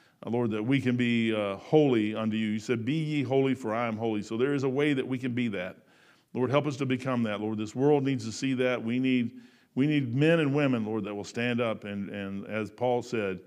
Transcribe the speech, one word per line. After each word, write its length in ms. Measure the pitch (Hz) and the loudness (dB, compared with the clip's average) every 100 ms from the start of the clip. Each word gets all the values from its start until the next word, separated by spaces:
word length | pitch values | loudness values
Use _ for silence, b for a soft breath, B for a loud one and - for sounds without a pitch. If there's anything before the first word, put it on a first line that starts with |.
| b b | b b
Uh, 60 | - | -4
Lord, 220 | 120 120 | -2 0
that 100 | 107 | -2
we 180 | 113 139 | 0 0
can 160 | 127 123 | 2 0
be, 380 | 120 117 113 | 2 2 2
uh, 220 | 107 101 98 | 0 -2 -6
holy 580 | - 156 147 117 104 | 4 6 6 4 2
unto 220 | 110 110 110 | 0 -2 0
you. 120 | 110 | 0
You 100 | 110 | -2
said, 240 | 120 117 | -2 -2
"Be 100 | 110 | 0
ye 280 | 160 151 147 | -2 -2 -2
holy, 300 | 120 135 135 | 2 2 2
for 200 | 127 110 | 0 -2
I 140 | 113 120 | -2 -2
am 80 | 110 | -2
holy." 260 | 113 107 | -2 -2
So 140 | - 113 | -2 -2
there 180 | 139 | 0
is 80 | 143 | 0
a 60 | 139 | 0
way 240 | 131 147 | 2 2
that 140 | 135 123 | 2 -2
we 120 | 131 | -4
can 140 | 127 | -2
be 160 | 120 117 | -2 -2
that. 300 | 95 90 - b b b b b | -2 -6 -10 b b b b b
Lord, 160 | 120 123 | -2 2
help 160 | 143 147 | 2 0
us 100 | 131 | -2
to 100 | 127 | -2
become 360 | 127 131 120 | -2 0 0
that. 180 | 113 101 | 0 -2
Lord, 160 | 107 107 | -2 -2
this 180 | 104 | -4
world 300 | 127 143 147 | 0 4 4
needs 220 | 135 131 110 | 2 -2 -4
to 60 | |
see 200 | 107 135 | -4 -2
that. 280 | 127 127 123 | 0 0 0
We 160 | 113 123 | -2 0
need, 420 | 131 127 120 B B B B | 2 2 0 B B B B
we 120 | 127 147 | 0 2
need 280 | 151 123 | 2 0
men 260 | 127 156 165 | 2 4 4
and 140 | 143 | 4
women, 300 | 143 139 120 | 2 2 2
Lord, 200 | 107 110 | 0 -4
that 100 | 101 | -4
will 100 | 104 | -6
stand 380 | 95 120 120 120 | -8 -4 -2 0
up 220 | 117 101 | -2 -4
and, 260 | 104 101 98 | -6 -8 -6
and, 360 | 101 98 98 104 | -6 -6 -8 -6
as 240 | 107 107 | -6 -6
Paul 300 | - 123 123 | -4 -2 -2
said, 400 | 120 117 98 90 | -2 -2 -2 -4